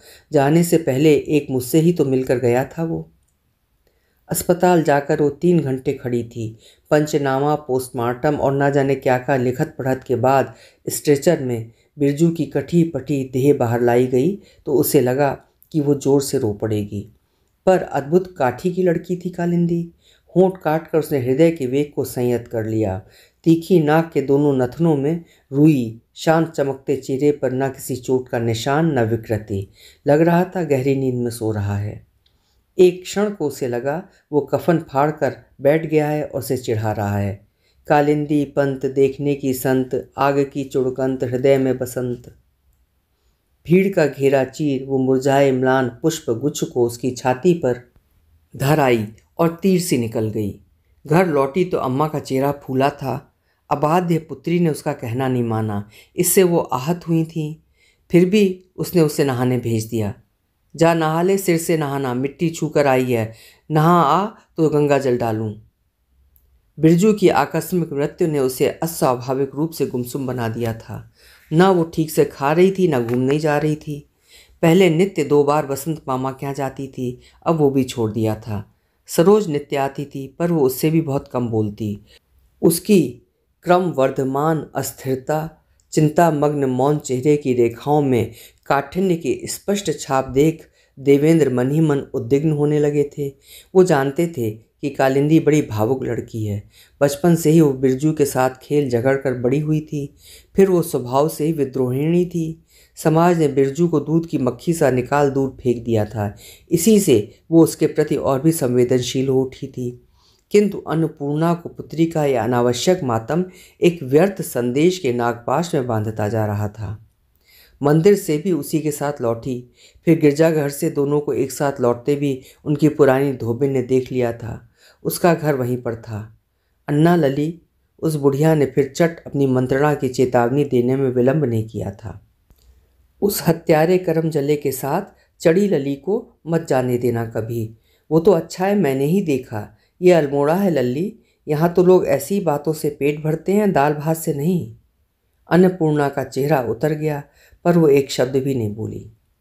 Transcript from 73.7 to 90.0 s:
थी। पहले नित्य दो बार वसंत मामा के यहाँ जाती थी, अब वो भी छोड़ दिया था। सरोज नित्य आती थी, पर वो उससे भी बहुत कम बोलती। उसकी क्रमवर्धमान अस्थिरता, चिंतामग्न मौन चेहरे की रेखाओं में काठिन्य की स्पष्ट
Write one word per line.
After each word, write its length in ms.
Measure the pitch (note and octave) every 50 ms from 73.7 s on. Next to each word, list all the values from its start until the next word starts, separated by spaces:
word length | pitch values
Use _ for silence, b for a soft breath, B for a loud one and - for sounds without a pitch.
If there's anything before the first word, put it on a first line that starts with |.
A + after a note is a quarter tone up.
| D3+
थी। 340 | D3+ - D3+ D3 C#3+ - _ _ b b b b b b b b b
पहले 280 | - E3 E3 F#3+ F#3+ F3
नित्य 340 | D#3+ D#3+ G3 G3+ - E3+ C#3+
दो 200 | C3 D3 D3 C#3+
बार 220 | C#3+ D3 D#3 C#3+
वसंत 360 | C3+ C#3 C3+ - E3 D#3 C#3+ - C3+
मामा 240 | C3 B2+ C3 C3+
के 140 | C3 C3 D3
यहाँ 80 | C#3 C#3
जाती 320 | D3 C#3 C3 C3 - C3+
थी, 340 | C3 - - B2+ B2 B2 b b b b b b
अब 100 | - E3+
वो 140 | D#3 D3 C#3
भी 140 | C3+ C#3 B2+
छोड़ 260 | B2+ - B2+ A2+ A2
दिया 240 | G#2 A#2 A2 A2 A2
था। 360 | G#2+ A2 A2 G#2+ A#2 A2 _ _ _ _ _ _ _ _
सरोज 420 | - - - E3 F#3+ G#3 A3 G3 E3+
नित्य 280 | C#3+ C#3+ D3 - D3+
आती 280 | C#3 C3+ C#3 C#3 - C#3+
थी, 320 | - - C#3 C3+ C3+ - -
पर 140 | E3+ F3
वो 80 | E3+ D#3+
उससे 300 | C3+ B2+ B2+ - - D#3
भी 100 | D#3+ E3
बहुत 280 | D#3+ D3 C3+ C#3 C#3+ -
कम 200 | - B2 B2 A2+
बोलती। 520 | A2+ A2 G#2+ G#2 G#2 - A2+ G#2 G#2 G#2 b b b b b _ _ _ _ _ _ -
उसकी 580 | - E3+ E3 - - - G#3 F3+ C#3+ B2 - - _ _ _ _ _ _ _ _
क्रमवर्धमान 1040 | - F3 F3+ F3+ F#3 E3+ C#3 C3 C3 C3+ C3 C#3 C3+ C3 C3+ C#3 D3+ D#3+ D#3+ D3 B2+ - -
अस्थिरता, 920 | C3+ C3 - - - - C3 C3 C3 - - D3+ D#3 D#3 D#3+ - _ _ _ _ _ _ _
चिंतामग्न 720 | - E3 D#3 D3+ D3+ E3+ E3+ E3 D3+ C#3+ D3 D3 D3 D3 C#3
मौन 340 | C3 B2+ B2+ C3 C#3+ D3+ D3
चेहरे 380 | - - B2+ B2+ B2+ D3 D3
की 180 | D3 - C3+ B2
रेखाओं 480 | A#2+ A#2+ A#2 A#2 - - C#3+ D3 D3+
में 300 | C#3+ C3+ B2+ A2+ G#2+ G#2+ B B B B B B B
काठिन्य 500 | - D3 C#3 C3+ - - F#3 G3 F#3+ E3+
की 240 | E3+ E3 C3 B2 B2 -
स्पष्ट 560 | - - - _ - G3+ G3+ - - D3 -